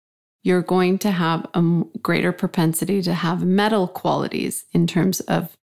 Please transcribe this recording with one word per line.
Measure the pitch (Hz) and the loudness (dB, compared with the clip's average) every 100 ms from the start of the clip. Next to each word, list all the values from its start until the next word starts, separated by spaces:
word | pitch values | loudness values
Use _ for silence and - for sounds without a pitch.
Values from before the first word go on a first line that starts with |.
| _ _ _ _ | _ _ _ _
you're | 180 180 | 0 0
going | 170 185 180 190 | 2 2 2 0
to | 208 | 0
have | 180 165 160 - | 0 0 -2 -2
a | - | 0
m-, | 165 170 - - | 2 2 -2 -4
greater | - 165 175 | -2 0 0
propensity | 175 185 - 160 156 185 202 | -2 -2 0 0 0 -2 -2
to | 175 | -2
have | 170 165 175 175 | -2 -2 0 0
metal | 190 214 220 180 | 2 2 2 0
qualities | - 165 143 139 - - - - | -2 -2 -2 -2 -4 -6 -8 -2
in | 170 170 | 0 2
terms | 180 190 180 | 2 0 0
of | - 165 165 - _ | -2 -2 -2 -10 _